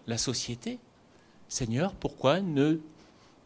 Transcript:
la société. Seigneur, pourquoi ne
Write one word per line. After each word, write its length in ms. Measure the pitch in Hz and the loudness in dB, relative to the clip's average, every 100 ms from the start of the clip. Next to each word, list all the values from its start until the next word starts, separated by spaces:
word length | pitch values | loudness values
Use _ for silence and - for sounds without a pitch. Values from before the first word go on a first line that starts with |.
| - | -6
la 120 | 117 | -2
société. 600 | - 117 - 120 233 254 - - - - - - - | -2 -2 -6 -8 -8 -10 -12 -20 -20 -20 -20 -20 -10
Seigneur, 460 | - 120 120 190 | -4 -2 0 -2
pourquoi 460 | - 131 - 131 170 | -2 -6 0 2 4
ne 380 | 196 143 147 160 - - - - - - | 2 2 4 2 -2 -20 -20 -20 -20 -20